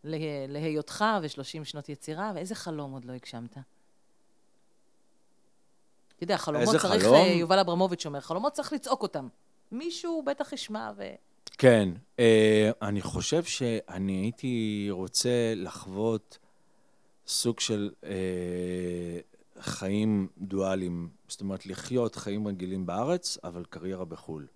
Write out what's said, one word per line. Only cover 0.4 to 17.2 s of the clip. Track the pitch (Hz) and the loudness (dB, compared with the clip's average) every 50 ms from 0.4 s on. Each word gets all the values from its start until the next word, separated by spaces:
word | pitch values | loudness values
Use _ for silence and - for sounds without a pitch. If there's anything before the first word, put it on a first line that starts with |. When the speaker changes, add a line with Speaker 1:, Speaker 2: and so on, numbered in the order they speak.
| 135 135 | -6 -6
Speaker 1:
להיותך | 143 147 160 160 156 151 147 - - - 208 220 220 202 | -6 -4 -2 0 0 -2 -2 -4 -2 0 2 2 2 0
ושלושים | 160 147 - - 135 - - 156 151 | -2 -4 -8 -8 -10 -10 -10 -10 -10
שנות | - - 151 143 - | -10 -10 -12 -10 -10
יצירה, | 147 - - - 156 165 202 220 196 | -12 -12 -8 -8 -6 -6 -6 -6 -6
ואיזה | 160 175 185 226 | -6 -6 -6 -8
חלום | - - 180 160 151 143 135 | -8 -8 -8 -6 -6 -8 -8
עוד | 135 135 123 | -10 -12 -12
לא | 123 | -12
הגשמת? | 127 127 - - - 117 120 120 | -12 -12 -12 -12 -12 -12 -12 -12
אתה | - 139 131 _ _ _ _ _ _ _ _ _ _ _ _ _ _ _ _ _ _ _ _ _ _ _ _ _ _ _ _ _ _ _ _ _ _ _ _ _ _ _ _ _ _ _ _ _ _ _ _ _ _ _ 175 | -14 -16 -18 _ _ _ _ _ _ _ _ _ _ _ _ _ _ _ _ _ _ _ _ _ _ _ _ _ _ _ _ _ _ _ _ _ _ _ _ _ _ _ _ _ _ _ _ _ _ _ _ _ _ _ -2
יודע, | 170 - | 0 0
חלומות | - - 160 147 123 120 - - | 0 0 0 2 4 4 6 4
Speaker 2:
איזה | 160 | 4
Speaker 1:
צריך, | - - - - | 4 4 4 6
Speaker 2:
חלום? | 92 110 127 | 8 10 10
Speaker 1:
אה, | 151 - | 10 10
יובל | - - 170 170 165 190 190 | 8 6 2 4 4 4 4
אברמוביץ' | 190 175 170 180 185 190 180 175 - | 4 2 2 2 2 0 0 -4 -6
אומר, | 156 143 143 | -8 -8 -8
חלומות | - - 165 180 226 294 | -6 -4 -4 -2 -2 -2
צריך | 294 - 285 - | -2 -4 -6 -4
לצעוק | 302 269 - 240 262 - | -6 -6 -2 -2 -2 -2
אותם. | - 190 - 151 131 120 _ _ _ _ _ _ _ _ | -2 -6 -6 -8 -8 -8 _ _ _ _ _ _ _ _
מישהו | 208 240 311 339 339 - - 339 330 320 277 | -10 -8 -6 -6 -8 -6 -4 -4 -4 -2 -2
בטח | 277 285 - 285 - | -4 -4 -4 -6 -8
ישמע | 285 254 - - 214 214 226 214 208 | -6 -10 -8 -8 -8 -8 -8 -8 -10
ו- | 202 196 190 - - _ _ _ _ _ - - - | -10 -10 -12 -12 -14 _ _ _ _ _ -20 -4 8
Speaker 2:
כן, | - 127 120 110 101 92 85 98 - _ _ - | 8 10 10 10 6 2 -2 -6 -12 _ _ 4
אה, | 120 113 113 110 107 107 107 107 107 107 120 _ | 6 8 8 8 8 8 8 6 6 4 2 _
אני | 107 101 101 101 | -2 -2 -2 -2
חושב | 87 - - 95 101 - 147 165 180 | -2 -2 -4 -4 -2 2 0 0 0
שאני | - - - 131 120 113 110 - - - 92 98 98 | 0 -4 -2 -2 -2 -2 -4 -6 -8 -6 -4 -2 0
הייתי | 95 95 95 113 120 - - 131 123 117 110 107 107 104 101 101 | 0 0 0 -2 -4 -4 -4 -2 -2 0 0 -2 -2 -2 -2 -4
רוצה | 98 90 95 90 - - - 123 123 120 117 113 113 | -2 -4 -4 -2 -2 0 2 2 2 2 2 2 0
לחוות | 95 92 85 - - - 95 95 98 110 113 113 104 _ _ - - _ _ _ _ _ _ _ _ _ _ _ _ _ _ _ _ | -2 -6 -8 -10 -12 -12 -8 -4 0 0 0 0 -2 _ _ -20 -20 _ _ _ _ _ _ _ _ _ _ _ _ _ _ _ _